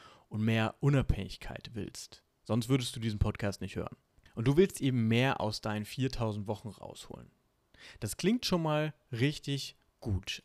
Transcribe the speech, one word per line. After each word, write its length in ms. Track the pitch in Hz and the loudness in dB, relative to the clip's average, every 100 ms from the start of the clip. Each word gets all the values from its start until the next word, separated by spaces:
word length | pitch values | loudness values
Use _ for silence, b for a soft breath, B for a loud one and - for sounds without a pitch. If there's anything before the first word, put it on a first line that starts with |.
| B B B | B B B
und 100 | 107 | 0
mehr 360 | 110 113 110 - | 2 4 2 2
Unabhängigkeit 920 | 135 139 - - 95 - - - - | 4 4 2 -4 -8 -8 -10 -12 -10
willst. 480 | 110 - - - - _ _ | -8 -8 -10 -16 -18 _ _
Sonst 260 | - 113 117 | -2 -2 2
würdest 260 | 135 120 117 | 0 0 -4
du 40 | |
diesen 180 | 113 104 | -4 0
Podcast 420 | 107 - 101 - | 0 0 -4 -4
nicht 160 | 92 - | -6 -6
hören. 200 | - - _ _ b | -8 -10 _ _ b
Und 140 | - 117 | -2 2
du 80 | 143 | 6
willst 240 | 196 - | 6 4
eben 280 | 135 127 110 | 0 2 4
mehr 340 | 117 135 - | 4 4 2
aus 180 | 107 - | -2 -4
deinen 240 | 113 104 | -4 -4
viertausend 640 | 104 - 127 - 113 104 101 | -4 -2 -2 0 -2 -2 -4
Wochen 220 | 104 107 | -6 -8
rausholen. 640 | - - - - - - _ _ _ _ B B B | -12 -14 -14 -16 -16 -18 _ _ _ _ B B B
Das 180 | 107 - | -6 0
klingt 300 | 180 247 - | 2 2 2
schon 160 | 180 | 2
mal 320 | 156 151 156 - - | 2 2 0 -4 -6
richtig 640 | 113 139 151 - 139 - - _ - | 2 2 2 -4 -4 -4 -14 _ -10
gut. 440 | 113 98 - - | -4 -4 -4 -8